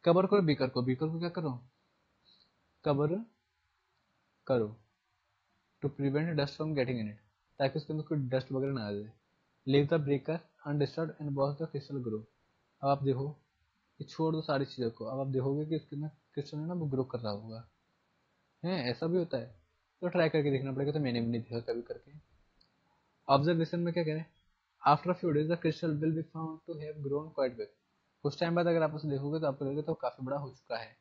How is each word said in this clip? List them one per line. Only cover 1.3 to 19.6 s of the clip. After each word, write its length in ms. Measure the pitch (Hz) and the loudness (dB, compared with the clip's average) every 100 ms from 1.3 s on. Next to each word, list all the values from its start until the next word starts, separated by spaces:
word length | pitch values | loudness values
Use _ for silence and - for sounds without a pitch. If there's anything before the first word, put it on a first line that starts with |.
| 175 156 123 - _ _ _ _ _ _ _ _ _ _ _ | -2 -4 -6 -12 _ _ _ _ _ _ _ _ _ _ _
Cover 420 | 156 139 151 185 233 _ _ _ _ _ _ _ _ _ _ _ - | 0 2 2 0 -6 _ _ _ _ _ _ _ _ _ _ _ 0
करो, 300 | 127 107 113 _ _ _ _ _ _ _ _ _ _ 143 | 0 0 -4 _ _ _ _ _ _ _ _ _ _ -6
to 60 | |
prevent 360 | - 139 143 165 | 0 0 2 0
dust 260 | 151 139 | 0 -2
from 140 | - 156 | -2 -2
getting 280 | 147 123 123 | 0 0 0
in 100 | 107 | -4
it, 120 | 104 _ _ _ _ | -8 _ _ _ _
ताकि 200 | 135 160 | 0 0
उसके 140 | - | -4
अंदर 120 | 156 151 | -6 -2
कोई 120 | 156 | -2
डस्ट 340 | 131 131 127 | 0 0 0
वगैरह 220 | 135 135 | -2 -2
ना 140 | 139 104 | -2 -2
आ 40 | |
जाए। 220 | 101 107 - _ _ _ _ - | -6 -8 -16 _ _ _ _ 2
Leave 240 | 139 143 | 4 4
the 100 | 165 | 2
breaker 360 | 139 143 - 165 - _ 147 | 2 0 0 -6 -6 _ -4
undisturbed 480 | 147 139 - 160 - | 0 0 0 -6 -6
and 100 | 147 139 | -4 0
watch 240 | 139 143 | 0 0
the 60 | 160 - | -6 -6
crystal 260 | - 139 120 | -6 -6 -4
grow। 140 | 107 110 _ _ _ _ _ | -6 -8 _ _ _ _ _
अब 60 | 139 | 0
आप 140 | 139 | 2
देखो, 340 | 135 127 139 151 _ _ _ _ _ _ | 2 0 -2 -8 _ _ _ _ _ _
ये 40 | 143 | -16
छोड़ 300 | - 160 160 | -2 0 0
दो 60 | |
सारी 240 | 156 139 135 | 0 0 0
चीज़ों 260 | - 117 | -2 -4
को, 140 | - 110 | -2 -8
अब 140 | 135 | -4
आप 80 | 135 | 0
देखोगे 380 | 131 135 143 156 | 0 2 0 0
कि 100 | 156 | -4
उसके 200 | - 143 | -4 -8
अंदर 120 | 151 | -8
क्रिस्टल 500 | - _ - 143 151 | -10 _ -10 -8 -6
है 100 | 156 | -4
ना, 60 | |
वो 120 | 180 156 | -4 -2
ग्रो 180 | 131 | -2
कर 160 | 127 120 | -2 -4
रहा 120 | 110 | -4
होगा। 380 | 104 110 113 117 _ _ _ _ _ _ _ _ _ 170 | -6 -8 -14 -16 _ _ _ _ _ _ _ _ _ -4
हैं, 200 | 180 123 | -2 -2
ऐसा 220 | 120 165 | -2 0
भी 100 | 180 | 0
होता 200 | 165 131 | 0 -4
है, 180 | 123 - | -6 -16